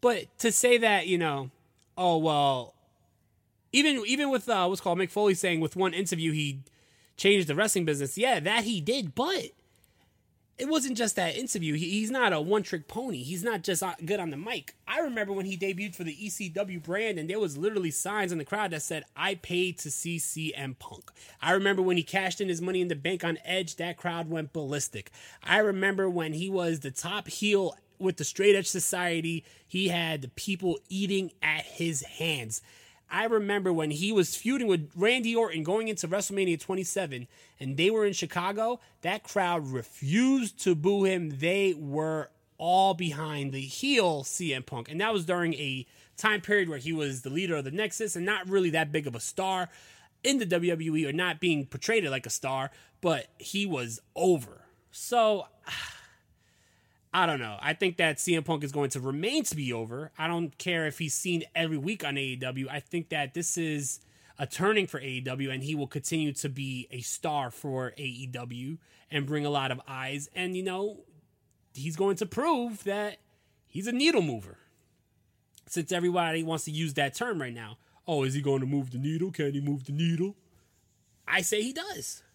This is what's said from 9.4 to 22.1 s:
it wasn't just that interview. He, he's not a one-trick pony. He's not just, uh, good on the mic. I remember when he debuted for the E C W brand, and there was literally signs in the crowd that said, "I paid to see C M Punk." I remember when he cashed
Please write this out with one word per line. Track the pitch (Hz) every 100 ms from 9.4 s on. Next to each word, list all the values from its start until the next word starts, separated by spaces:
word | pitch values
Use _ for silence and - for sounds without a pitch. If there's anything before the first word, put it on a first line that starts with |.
| - _ _ _ _ _ _ _ _ _ _ -
it | 269
wasn't | 311 262 233
just | 226 -
that | 170 156
interview. | 262 208 165 151
He, | 165
he's | 202 220
not | 262 233
a | 165
one-trick | 156 214 185 175 -
pony. | 220 262 151
He's | 123 180
not | 220 214
just, | 165 170
uh, | 185 170
good | 165 202
on | 170
the | 139
mic. | 202 226 - - -
I | 247
remember | 320 233 202
when | 196 190
he | 190
debuted | 196 185 208
for | 170
the | 165 156 208
E |
C | - 190
W | 165 196 175
brand, | 156 190 220 185
and | 156
there | 202
was | 196 139
literally | 190 214 175
signs | 143 180 208 190
in | 175
the |
crowd | 143 202 202
that | 160
said, | - 160 - -
"I | 180 190
paid | - 175 185 170
to | 151
see | 139 170 170
C | - 160 156 139
M | 135 131
Punk." | - 110 - - - -
I | 156
remember | 190 196 190
when | 185 180
he |
cashed | 160